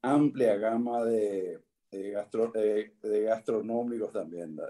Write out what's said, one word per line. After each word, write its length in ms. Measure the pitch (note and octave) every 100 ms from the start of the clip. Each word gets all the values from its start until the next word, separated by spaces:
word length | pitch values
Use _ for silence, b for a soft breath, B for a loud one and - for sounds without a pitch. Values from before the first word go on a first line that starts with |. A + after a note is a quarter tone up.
amplia 560 | C3 D3 D3 C3 A#2 G2+
gama 480 | G#2+ A2+ A#2+ A#2+ A2+
de, 560 | A2+ G#2 G2 F#2 E2 _ _ _
de 200 | G2 G2
gastro-, 400 | G#2 G#2 A2+ A2+
de, 440 | A2+ G#2+ G#2+ G#2+ _
de 200 | G#2+ G#2+
gastronómicos 880 | A2 A2+ - A2 G#2+ A#2 A#2+ A#2 G#2
también, 460 | G#2 D#2+ E2+ E2 D2+
la, 100 | D#2